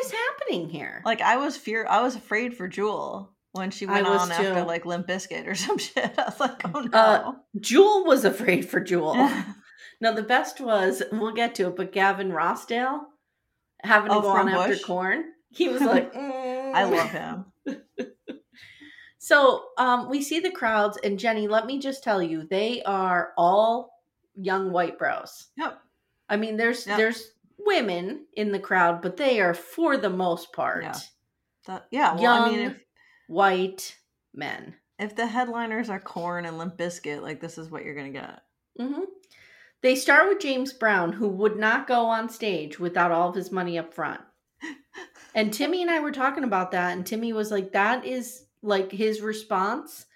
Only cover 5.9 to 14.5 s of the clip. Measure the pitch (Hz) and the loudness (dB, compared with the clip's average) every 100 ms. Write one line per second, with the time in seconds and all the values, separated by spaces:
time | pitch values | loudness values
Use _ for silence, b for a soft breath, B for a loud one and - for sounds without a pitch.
5.9 | 254 233 - 214 - 262 - 175 285 240 | -4 -2 -2 -4 -2 -2 -2 -6 -4 2
6.9 | 220 220 208 240 - _ 196 - 269 403 | 6 8 6 2 -10 _ -8 4 8 8
7.9 | 403 339 269 202 - 226 180 - 277 196 | 6 6 6 4 2 2 2 2 -4 0
8.9 | 175 156 233 277 196 208 B B B B | 0 2 4 4 2 -6 B B B B
9.9 | - 226 220 214 254 311 - 247 208 190 | -2 0 0 2 2 2 -4 0 2 2
10.9 | 190 - 214 220 220 233 233 185 180 185 | 0 -2 -2 -2 0 0 0 -2 -2 -4
11.9 | 196 196 190 190 160 170 240 - 233 262 | 2 2 2 -2 0 0 -2 -4 -2 -2
12.9 | 294 294 _ _ _ _ _ _ _ 196 | -4 -10 _ _ _ _ _ _ _ 4
13.9 | 214 202 208 202 196 190 | 4 6 2 4 4 4